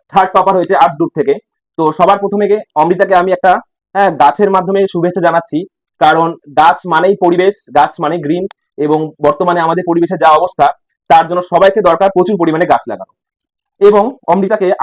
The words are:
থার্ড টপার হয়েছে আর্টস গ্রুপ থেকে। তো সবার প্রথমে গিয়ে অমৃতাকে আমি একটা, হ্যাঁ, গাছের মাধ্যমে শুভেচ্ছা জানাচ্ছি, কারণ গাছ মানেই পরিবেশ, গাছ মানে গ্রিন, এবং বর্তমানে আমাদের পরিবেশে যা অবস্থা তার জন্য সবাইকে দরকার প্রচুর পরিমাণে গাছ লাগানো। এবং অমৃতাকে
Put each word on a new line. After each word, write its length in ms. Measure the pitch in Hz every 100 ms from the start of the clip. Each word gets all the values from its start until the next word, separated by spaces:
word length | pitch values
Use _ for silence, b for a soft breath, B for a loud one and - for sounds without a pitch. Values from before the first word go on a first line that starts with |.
| _
থার্ড 200 | 196 190 190
টপার 200 | 185 185
হয়েছে 200 | 170 190
আর্টস 200 | 165 151
গ্রুপ 160 | 165 -
থেকে। 180 | 135 139 _ _ _ -
তো 140 | 156
সবার 280 | 151 185 196
প্রথমে 280 | 196 202 202
গিয়ে 140 | 208 - 151
অমৃতাকে 400 | 160 180 190 185
আমি 160 | 180
একটা, 220 | 180 190 202 - _ _ 196
হ্যাঁ, 160 | 196
গাছের 380 | 151 143 - 202
মাধ্যমে 300 | 190 180 196 196
শুভেচ্ছা 300 | 175 170 180
জানাচ্ছি, 440 | 170 165 170 151 190 _ _ _
কারণ 280 | 156 160 165
গাছ 440 | 165 147 143 156 180 180
মানেই 300 | 160 185 202 180
পরিবেশ, 300 | 175 185 208 - 135
গাছ 180 | 151 -
মানে 180 | 151 170
গ্রিন, 280 | 147 170 196 - _ -
এবং 220 | 147 156 156 -
বর্তমানে 380 | 147 147 175 175
আমাদের 240 | 165 165 170
পরিবেশে 300 | 170 170 185
যা 120 | 160
অবস্থা 380 | 156 175 - 147 - _ _ _
তার 180 | 165 165
জন্য 140 | 175
সবাইকে 400 | 180 170 190 190
দরকার 280 | 175 - 196 185
প্রচুর 200 | 180 170
পরিমাণে 260 | 165 156 175
গাছ 180 | 127 -
লাগানো। 260 | 101 95 _ _ _ _ _ _ _ 202
এবং 280 | 208 220 277 -
অমৃতাকে 400 | 185 196 214 185 196